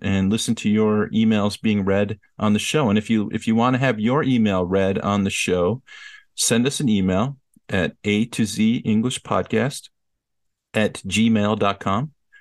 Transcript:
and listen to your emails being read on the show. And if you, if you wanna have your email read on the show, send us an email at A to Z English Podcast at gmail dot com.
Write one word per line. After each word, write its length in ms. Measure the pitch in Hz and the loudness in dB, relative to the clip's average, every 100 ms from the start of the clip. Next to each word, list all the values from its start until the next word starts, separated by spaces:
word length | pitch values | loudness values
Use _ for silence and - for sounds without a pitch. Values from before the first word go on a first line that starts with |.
and 300 | 98 98 95 | -2 0 2
listen 240 | 113 - 113 | 0 -2 -2
to 140 | 107 | 0
your 420 | 107 107 107 101 | 2 2 0 0
emails 500 | 110 110 107 101 - | 0 2 2 0 -2
being 240 | 110 104 95 | -2 0 2
read 320 | 98 101 107 _ - | 0 0 -4 _ -4
on 140 | 107 | 0
the 60 | 104 | 0
show. 300 | - 151 123 | 0 0 2
And 80 | 104 | 2
if 140 | 107 | 2
you, 180 | 110 101 | 0 0
if 140 | 110 - | -4 0
you 80 | |
wanna 240 | 113 123 127 | 2 2 2
have 220 | 135 107 | 0 0
your 240 | 110 143 | 0 0
email 420 | 135 123 107 95 90 | 2 2 2 2 0
read 320 | 98 95 98 | 2 2 0
on 260 | 98 101 | 0 0
the 60 | 98 | 0
show, 540 | - - 90 87 123 _ - - - _ | -2 -2 0 0 -2 _ -20 -20 -20 _
send 320 | - - 117 127 | -6 0 0 0
us 140 | - | 0
an 100 | 139 | 0
email 480 | 104 95 92 131 139 _ _ - | 2 2 0 -2 -6 _ _ -6
at 280 | 98 82 - | -2 -2 -4
A 220 | 104 104 117 | -2 0 -2
to 200 | - 107 | -2 -4
Z 320 | 98 110 123 - | 0 0 0 0
English 380 | 110 120 - | 0 0 -6
Podcast 680 | - 95 95 110 127 - - _ _ _ _ _ _ _ _ 110 | -4 -4 -2 -2 -2 -6 -18 _ _ _ _ _ _ _ _ -2
at 180 | 104 - 98 | -2 -4 -6
gmail 520 | 92 113 110 104 107 | 0 2 2 0 0
dot 220 | 101 98 | 0 -2
com. 320 | 98 101 151 _ _ - | -2 -2 -4 _ _ -20